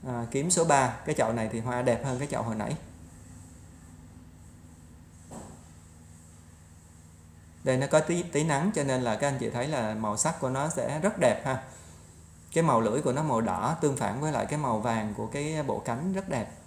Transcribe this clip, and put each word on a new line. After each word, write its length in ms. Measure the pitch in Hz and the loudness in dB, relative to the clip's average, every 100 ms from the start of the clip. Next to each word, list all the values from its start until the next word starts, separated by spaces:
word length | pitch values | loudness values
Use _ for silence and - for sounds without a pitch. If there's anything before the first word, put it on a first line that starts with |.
| 131 | -6
à, 180 | 120 117 | -6 -2
kiếm 200 | 135 160 | -2 2
số 120 | 180 | 2
ba. 300 | 165 139 127 110 - | 6 6 6 0 -4
Cái 100 | 151 | 2
chậu 180 | 113 | 2
này 160 | 117 110 | 2 -2
thì 80 | 113 | -2
hoa 220 | 113 123 | -2 0
đẹp 240 | 127 113 139 | 2 2 0
hơn 140 | 123 | -4
cái 80 | 143 | -2
chậu 160 | 127 | -2
hồi 120 | 117 110 | -2 -2
nãy. 200 | 107 156 - - - - - - - - - - - - - - - - - - - - - - - - - - - - - - - - - - - - - - - - - - - - - - - - | -4 -4 -8 -18 -18 -18 -18 -18 -18 -20 -20 -20 -20 -20 -20 -20 -20 -20 -20 -20 -20 -20 -20 -20 -20 -20 -16 -16 -14 -18 -20 -20 -20 -20 -20 -20 -20 -20 -20 -20 -20 -20 -20 -20 -20 -20 -20 -20 -20 -4
Đây 140 | 139 127 | 0 2
nó 100 | 139 | 6
có 120 | 156 | 4
tí, 240 | 151 170 | 4 -2
tí 200 | 175 143 | 0 0
nắng, 280 | 160 139 180 208 | 2 2 2 2
cho 80 | |
nên 180 | 139 127 | 2 2
là 140 | 120 107 | 2 2
các 120 | 143 | 0
anh 100 | 131 | 0
chị 100 | 113 | -2
thấy 180 | 120 135 | -2 -2
là 260 | 147 110 | 0 -2
màu 240 | 110 107 107 | -2 -2 0
sắc 220 | 156 165 | 0 0
của 100 | 135 | -2
nó 200 | 131 151 | 0 -2
sẽ 300 | 160 - 147 | 0 -2 0
rất 200 | 185 220 | 0 4
đẹp 220 | 131 - 139 | 4 4 0
ha. 180 | 127 - - - - - - - - - | -4 -4 -18 -20 -20 -20 -20 -20 -20 -2
Cái 100 | 160 | 2
màu 180 | 165 120 | 6 6
lưỡi 200 | 113 127 | 4 2
của 100 | 139 | 0
nó 120 | 131 | 0
màu 180 | 156 117 | 2 2
đỏ 360 | 113 92 113 160 | 2 0 0 2
tương 160 | 151 127 | 0 2
phản 240 | 107 113 | -2 -2
với 100 | 156 | -2
lại 140 | 143 104 | 0 -2
cái 140 | 147 | -2
màu 200 | 139 110 | 0 0
vàng 340 | 113 113 107 104 | 0 0 -2 -4
của 100 | 110 | -6
cái 360 | 143 147 156 | -4 -4 -2
bộ 160 | 135 107 | -2 -2
cánh 340 | 117 120 175 | -2 -2 -2
rất 160 | 190 190 | -4 -4
đẹp. 220 | 135 104 - | -4 -4 -10